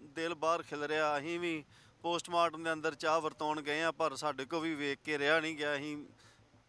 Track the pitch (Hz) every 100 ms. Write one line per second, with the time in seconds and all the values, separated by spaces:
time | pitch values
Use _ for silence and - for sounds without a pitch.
0 | 147 165 165 165 156 170 156 147 147 156
1 | 151 143 151 170 175 160 143 - - _
2 | 170 170 - 170 170 156 165 160 156 143
3 | 160 160 156 - 151 151 147 151 165 156
4 | 156 135 151 135 131 165 160 151 143 139
5 | - 147 143 160 156 151 147 143 151 147
6 | 139 - - - _ -